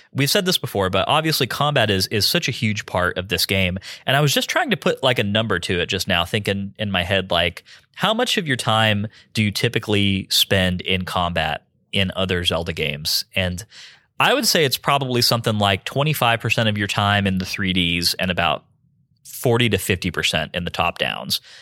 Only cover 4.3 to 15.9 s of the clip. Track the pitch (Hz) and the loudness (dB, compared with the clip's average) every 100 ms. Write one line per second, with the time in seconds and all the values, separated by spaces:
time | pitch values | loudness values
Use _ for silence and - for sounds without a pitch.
4.3 | 180 254 - 320 185 - - 135 127 104 | 2 0 -2 0 0 0 0 2 2 2
5.3 | 104 113 92 - 90 82 95 - 90 85 | 0 0 -2 0 -2 0 -2 0 0 0
6.3 | 110 104 98 98 - 107 95 87 98 92 | -2 -2 -2 -4 -6 -2 -2 0 0 0
7.3 | 87 87 - - - _ - 185 220 247 | 0 0 -2 -14 -20 _ -4 -2 0 0
8.3 | - 165 131 - 110 110 101 107 - - | -2 -2 -2 2 2 4 2 -2 -10 -8
9.3 | - 107 101 120 117 - 104 101 95 - | -2 -2 0 0 0 0 2 2 0 0
10.3 | - - 98 92 90 - 92 92 - 87 | 0 2 2 2 0 -2 -2 -2 -2 0
11.3 | 85 80 78 _ _ _ 101 95 - 95 | 0 -2 -4 _ _ _ -2 0 0 -2
12.3 | 90 87 85 85 82 78 73 78 - - | -2 0 -2 -2 -4 -4 -4 -4 -4 -4
13.3 | - 92 87 - - - - _ - 160 | -4 -2 -4 -10 -18 -20 -20 _ 0 2
14.3 | 247 - 190 143 - - 143 131 123 120 | 2 2 2 2 0 0 0 2 2 2
15.3 | 120 117 107 101 98 - | 2 0 2 4 2 0